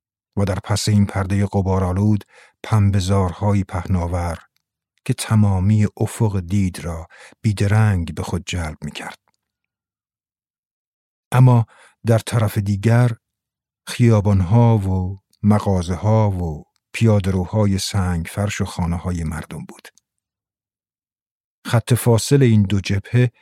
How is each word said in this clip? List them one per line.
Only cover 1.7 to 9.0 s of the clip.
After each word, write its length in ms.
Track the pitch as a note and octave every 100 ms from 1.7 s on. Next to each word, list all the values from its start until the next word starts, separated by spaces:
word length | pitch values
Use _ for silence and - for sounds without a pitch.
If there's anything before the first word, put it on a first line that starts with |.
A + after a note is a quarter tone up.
| F#2+ F#2 F#2 G#2 G#2 - _ _ _
پنبه‌زارهایی 1000 | - A2 G2+ G2 F2 G2 F#2 E2 G#2 G2+
پهناور 760 | F2+ F2+ F2 F#2 E2+ F2 E2+ E2 - _ _ _ _ _ -
که 80 |
تمامی 760 | C3+ - A2 G#2 F#2+ G2 G#2+ G#2 -
افق 420 | A2 - A2 G2
دید 400 | E2+ G2+ F#2+ -
را 280 | E2 E2 E2 - - _
بیدرنگ 760 | A2 G2 G2+ G#2+ G#2+ F#2 D#2+ D#2+
به 80 |
خود 200 | F#2 F2 -
جلب 320 | F2+ D#2+ -
می‌کرد. 380 | D2 -